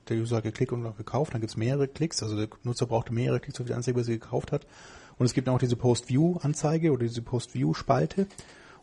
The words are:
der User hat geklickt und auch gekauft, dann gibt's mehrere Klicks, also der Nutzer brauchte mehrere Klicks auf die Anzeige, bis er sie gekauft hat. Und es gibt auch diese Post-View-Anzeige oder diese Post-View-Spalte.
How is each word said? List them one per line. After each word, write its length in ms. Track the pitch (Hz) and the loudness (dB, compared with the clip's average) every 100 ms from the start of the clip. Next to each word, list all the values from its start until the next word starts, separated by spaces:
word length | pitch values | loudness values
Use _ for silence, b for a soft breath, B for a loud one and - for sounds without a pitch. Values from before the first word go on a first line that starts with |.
| - | -4
der 80 | 113 | -2
User 200 | 113 113 | 0 0
hat 80 | |
geklickt 280 | 110 - 127 | 0 -2 -2
und 140 | 120 117 | -2 -6
auch 100 | 104 | -8
gekauft, 380 | - 123 156 | -4 -2 -2
dann 60 | 113 | -2
gibt's 160 | 113 110 | -4 -2
mehrere 320 | 117 139 135 | 0 2 0
Klicks, 340 | - 165 - | 0 -2 -2
also 140 | 110 107 | -4 -2
der 100 | 107 - | -2 -4
Nutzer 240 | 123 120 117 | -4 -2 0
brauchte 260 | 113 117 | 0 0
mehrere 280 | 113 127 123 | 0 0 0
Klicks 200 | - - | -2 -6
auf 60 | 120 | -4
die 80 | |
Anzeige, 240 | 120 123 123 | -2 0 0
bis 80 | 117 | 0
er 80 | |
sie 60 | 113 | -2
gekauft 320 | - 123 - | -2 -4 -2
hat. 120 | 147 - B B B B - | -4 -6 B B B B 0
Und 80 | 123 | 2
es 80 | |
gibt 140 | - 127 | 2 2
auch 100 | 127 | 2
diese 180 | 127 120 | 2 2
Post-View-Anzeige 1160 | 123 117 - 127 170 175 143 151 151 160 165 | 4 2 2 4 4 2 0 0 2 4 4
oder 100 | 123 | 2
diese 180 | 117 120 | 0 -2
Post-View-Spalte. 1080 | 117 123 - 123 147 156 - 131 156 - 196 B B B B B | -4 -4 -2 0 0 2 2 2 2 0 -2 B B B B B